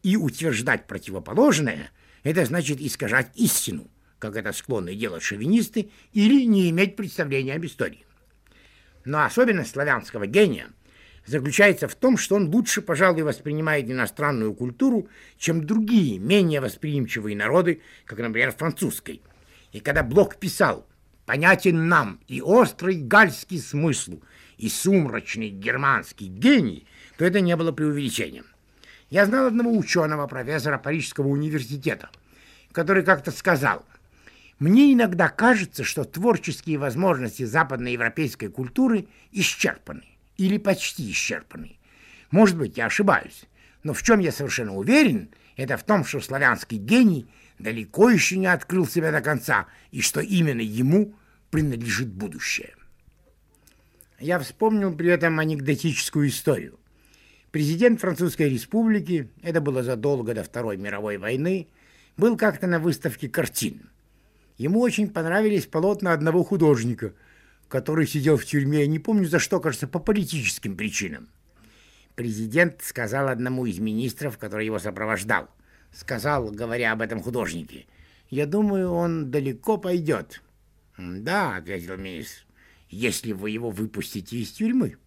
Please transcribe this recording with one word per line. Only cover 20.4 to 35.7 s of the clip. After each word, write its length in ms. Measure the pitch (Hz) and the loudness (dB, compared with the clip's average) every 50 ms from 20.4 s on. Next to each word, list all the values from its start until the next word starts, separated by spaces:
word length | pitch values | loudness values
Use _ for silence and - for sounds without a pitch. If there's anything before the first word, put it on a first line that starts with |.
| 190 170 - - 185 139 117 - - _ _ _ _ _ _ _ _ | -8 -8 0 2 2 2 2 -4 -10 _ _ _ _ _ _ _ _
«Понятен 600 | - 113 139 160 180 190 190 - 190 170 165 160 165 | -4 -2 2 4 4 4 6 4 2 2 4 2 4
нам 320 | 175 156 127 101 87 - _ - | 4 2 2 0 -6 -12 _ -12
и 120 | 127 135 | -12 -6
острый 560 | - 156 202 247 240 - - - 170 190 190 | 0 4 6 6 6 4 0 -4 -4 -4 -2
гальский 600 | 165 135 113 196 208 220 170 131 - - _ 185 160 | -2 -2 4 6 6 6 6 4 -6 -10 _ -8 -8
смысл, 640 | - - - 143 160 165 131 - - - 85 73 _ _ - - - - _ | -8 -4 -2 0 0 0 0 -2 -4 -8 -12 -18 _ _ -20 -20 -20 -20 _
и 120 | - 113 110 | -8 -6 -6
сумрачный 800 | - - - 185 196 190 156 127 104 95 - - - 113 113 104 | -4 -2 2 4 4 4 4 2 -2 -4 -4 -6 -8 -6 -6 -8
германский 800 | 98 95 101 120 123 131 143 139 131 104 87 - - - 104 92 | -8 -6 -4 -4 -2 0 2 2 2 2 -2 -6 -16 -14 -14 -12
гений», 580 | 92 101 131 254 294 240 151 107 82 - _ _ _ - - - _ - | -6 2 6 6 6 6 4 2 -4 -8 _ _ _ -20 -20 -20 _ 0
то 60 | 156 | 0
это 160 | 180 180 208 | 2 2 2
не 160 | 185 175 170 | 2 2 2
было 160 | 160 165 165 | 2 0 -2
преувеличением. 760 | 143 151 156 151 147 143 143 123 - - 101 76 65 62 60 - _ _ _ _ _ _ - - - - _ _ | -2 -2 -2 -2 -2 -2 -4 -4 -4 -4 -6 -6 -10 -18 -20 -20 _ _ _ _ _ _ -20 -20 -20 -20 _ _
Я 160 | 139 190 202 | 2 4 4
знал 200 | 202 226 269 262 | 4 4 2 2
одного 240 | 254 220 240 240 240 226 | 2 2 2 2 2 2
ученого, 500 | 208 - - - 180 156 156 151 147 143 | 0 0 2 0 0 2 2 0 -4 -4
профессора 520 | - - 131 120 123 156 151 117 151 139 127 | -6 -6 -8 -4 -4 -4 -2 0 -2 -2 -2
Парижского 500 | - 143 156 160 - - - - 139 139 | -2 -4 -4 -4 -4 -6 -4 -2 0 0
университета, 840 | 139 143 151 156 151 151 127 110 143 139 135 156 107 - - - - _ _ _ _ _ _ - - _ _ _ | 0 0 -2 -2 -4 -4 -6 -6 -10 -6 -4 -4 -4 -4 -10 -20 -20 _ _ _ _ _ _ -20 -20 _ _ _
который 300 | - 170 165 156 196 190 | -4 -4 0 2 2 2
как-то 280 | 160 180 190 143 - 170 | 4 4 2 2 0 -8
сказал: 520 | 151 - - 185 175 135 139 123 92 - - _ _ _ _ _ _ _ _ - _ _ _ - _ _ | -10 -2 0 2 2 2 2 0 0 -2 -6 _ _ _ _ _ _ _ _ -20 _ _ _ -20 _ _
«Мне 320 | 143 160 202 254 285 285 | 2 6 8 8 8 8
иногда 360 | 269 240 233 196 180 170 170 151 | 8 6 4 2 2 2 2 2
кажется, 540 | - - 214 247 247 208 185 - | 2 4 4 6 6 4 0 -6